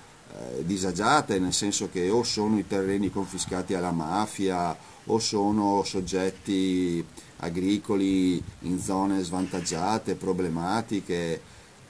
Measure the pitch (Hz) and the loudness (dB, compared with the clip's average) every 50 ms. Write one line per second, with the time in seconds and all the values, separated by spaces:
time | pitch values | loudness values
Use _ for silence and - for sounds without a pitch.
0 | - - - - - - - 50 58 62 62 67 76 85 101 92 92 92 87 90 | -14 -20 -20 -20 -20 -18 -14 -12 -10 -8 -6 -4 -2 -2 0 0 0 -2 0 2
1 | 104 120 147 151 139 - 104 92 92 90 - - 107 101 101 - 104 87 - 92 | 4 6 6 6 4 4 2 2 2 2 0 0 0 0 0 0 -2 -2 -2 0
2 | 90 92 107 120 113 - - 107 104 107 110 101 90 - 104 98 95 95 101 101 | 2 4 2 2 2 0 0 0 2 2 2 2 2 0 0 0 2 2 2 2
3 | 101 90 - 98 95 87 95 87 - - 98 92 90 95 98 87 90 90 85 82 | 0 0 0 -2 -4 -4 -6 -6 -4 -4 -2 -4 -2 -2 -2 0 0 0 0 -2
4 | 78 78 90 104 107 - - - 98 95 90 87 87 82 76 - - - - - | -2 0 0 0 0 -2 -2 -2 0 0 2 0 0 0 -2 -6 -10 -18 -20 -12
5 | - - 107 113 110 - 113 101 101 104 107 107 101 101 101 101 95 - - 95 | -2 0 0 0 0 0 0 2 2 2 2 2 2 4 2 2 0 0 -4 -4
6 | 92 85 92 92 92 95 92 - - 110 98 95 95 95 92 90 90 87 85 85 | -4 -2 -2 0 0 -2 -4 -4 -4 -2 0 2 2 2 2 2 2 2 0 -2
7 | 82 - - - - - - - - 87 82 92 90 98 104 104 - - 104 98 | -4 -6 -12 -18 -20 -20 -14 -8 -8 -4 -2 0 2 2 2 0 0 0 0 2
8 | 98 98 95 95 92 90 90 85 - - - - - 85 90 85 - 104 95 95 | 2 4 4 4 4 4 2 0 -2 -8 -12 -8 -4 -4 -4 -2 -2 -2 0 0
9 | 98 98 98 95 90 82 90 92 95 90 95 90 82 - 87 80 90 101 110 110 | 2 2 2 0 0 -2 -2 -2 -2 -2 -2 -4 -4 -2 -2 -2 0 0 0 0
10 | - 101 90 - 92 95 92 90 92 85 80 82 85 92 104 117 113 - 113 95 | 0 -2 -4 -2 0 0 0 0 0 0 -2 -2 0 0 0 0 0 0 -2 -4
11 | - - 90 87 85 82 80 - - - - - - - - - - | -2 -2 -2 -2 0 -2 -2 -4 -6 -14 -20 -20 -20 -20 -20 -20 -20